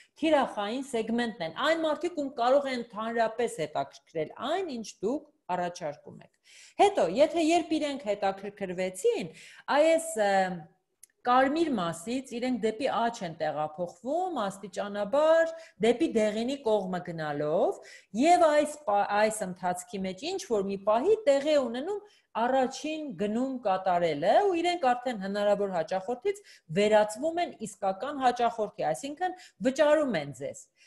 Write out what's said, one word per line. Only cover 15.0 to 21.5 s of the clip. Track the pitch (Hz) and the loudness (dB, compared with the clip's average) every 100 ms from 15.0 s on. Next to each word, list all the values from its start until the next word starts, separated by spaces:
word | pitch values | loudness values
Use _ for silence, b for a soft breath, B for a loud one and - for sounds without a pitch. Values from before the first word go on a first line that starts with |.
| 202 277 311 330 330 B B - | 0 2 6 6 4 B B 0
դեպի | 220 240 320 | 2 2 2
դեղինի | 226 214 208 240 277 | 2 0 0 -4 -2
կողմը | 220 214 185 180 175 | 0 2 0 -6 -8
գնալով, | 165 151 143 151 175 302 392 B B B 208 | -6 -6 -4 -2 0 0 -2 B B B 2
և | 311 359 320 | 6 6 6
այս | 302 294 - - | 4 2 -2 -2
պա-, | - - 208 | 0 2 2
այս | 214 208 | 2 0
ընթացքի | 185 180 180 180 - 202 190 | -6 -4 -4 -4 -6 -8 -6
մեջ | 185 311 | -6 -6
ինչ | 381 - | -6 -2
որ | 214 196 | -2 0
մի | 196 196 | -2 0
պահի | 226 330 427 - | 2 4 2 4
տեղի | 277 285 | 2 2